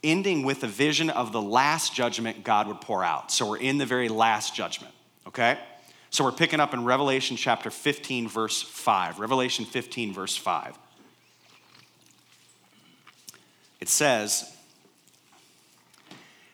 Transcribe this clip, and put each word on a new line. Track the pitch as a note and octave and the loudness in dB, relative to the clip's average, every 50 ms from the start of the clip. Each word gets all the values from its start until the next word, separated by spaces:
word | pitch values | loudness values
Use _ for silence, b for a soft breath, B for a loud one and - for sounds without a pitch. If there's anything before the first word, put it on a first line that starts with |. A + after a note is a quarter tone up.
ending | - D3+ D#3+ F#3+ G3 G3+ F3+ D3+ | 4 2 2 4 2 2 0 2
with | C3+ C3+ C3+ C3+ - | 2 0 0 0 -2
a | A2+ | -6
vision | G2 G2+ C#3 D3+ D3+ D3 E3 D#3+ | 0 2 2 2 4 2 0 2
of | C#3+ - B2 A2+ | 0 0 -2 0
the | G#2 A#2 | -2 -2
last | G#2 G2+ G#2+ B2 C3+ D3 D#3 D#3+ - - - | -2 2 4 4 4 4 2 2 0 -4 0
judgment | - B2 A#2 G#2 - A2+ A2+ A2 G#2+ | 0 0 0 0 -2 -4 -6 -6 -6
God | G2 B2 A2 G#2 G#2+ | 0 2 2 2 2
would | G2+ G#2 F2 | 0 -4 -10
pour | - - A2 F#2 F#2 | -6 -4 -2 0 0
out. | E2+ D#2 C#2 - - | 0 0 -2 -2 -2
So | - - B2+ | 0 0 0
we're | G#2 G#2+ - | 0 -2 -2
in | A#2+ C3+ C#3 | 0 0 2
the | C#3+ C#3 | 0 2
very | A#2 B2+ B2+ B2 A2+ | 2 2 2 2 0
last | A2 A2 A2+ A2+ A2 G#2+ G#2+ - - | 2 4 4 4 4 2 -2 -4 -4
judgment, | - G2 E2 - - - - - _ _ _ _ _ _ | -4 -6 -6 -6 -10 -12 -16 -20 _ _ _ _ _ _
okay? | F2 - - A#2+ A#2 C3 - - - B B B B B B B B | -14 -2 2 2 2 2 0 -4 -18 B B B B B B B B
So | - - C#3+ | 0 2 2
we're | C3 | 2
picking | B2 - E3 - - D3+ | 2 2 0 2 4 2
up | D3 - | 2 2
in | C3+ B2 A#2 | 0 -2 2
Revelation | A#2+ B2+ C3+ C#3+ C#3 C3 C3 C3 - B2+ | 2 2 2 4 2 2 0 0 -2 -4
chapter | A2+ - C3+ A#2 A2 - A2 | -2 0 0 0 0 0 -8
fifteen, | - - - D3 C#3+ D3 - - C3+ B2 A#2 | -10 -2 0 0 0 0 -4 -6 -4 -4 -4
verse | G#2+ G2+ A2+ A2 G#2 - - | -4 -2 -2 -2 -2 -2 -4
five. | - - - - - A#2+ G#2+ F#2+ F2+ E2 E2+ F2 | -4 -6 -12 -4 2 2 2 4 2 -2 -4 -6
Revelation | G#2 A2 C3+ C3 B2+ B2 B2 - A2+ | -2 0 0 0 2 0 -2 -4 -6
fifteen, | - - B2+ A#2 - - - A#2 G#2 F#2 | -4 -6 -6 -6 -6 -6 -6 -6 -6 -6
verse | G2 F#2 F#2 - | -6 -6 -4 -6
five. | - - G2 F2 D#2 - - - - - _ _ _ - - _ _ _ _ _ _ _ _ - - _ _ _ - - _ _ _ _ _ _ _ _ _ _ _ _ _ _ _ _ _ _ _ _ _ _ _ _ - _ _ _ - B B B B B B B B B _ | -4 -2 -2 -2 -2 -4 -8 -14 -18 -20 _ _ _ -20 -20 _ _ _ _ _ _ _ _ -20 -20 _ _ _ -20 -20 _ _ _ _ _ _ _ _ _ _ _ _ _ _ _ _ _ _ _ _ _ _ _ _ -20 _ _ _ -20 B B B B B B B B B _
It | - - | -2 0
says, | - - D3+ C#3+ B2+ A2 G#2 G#2 - - - - - - - _ _ _ _ _ _ _ _ - _ _ _ _ - - _ _ _ _ _ _ _ _ _ _ B B B B B B B B B B B B | 2 2 4 4 4 2 2 0 -2 -2 -4 -8 -18 -20 -20 _ _ _ _ _ _ _ _ -20 _ _ _ _ -20 -20 _ _ _ _ _ _ _ _ _ _ B B B B B B B B B B B B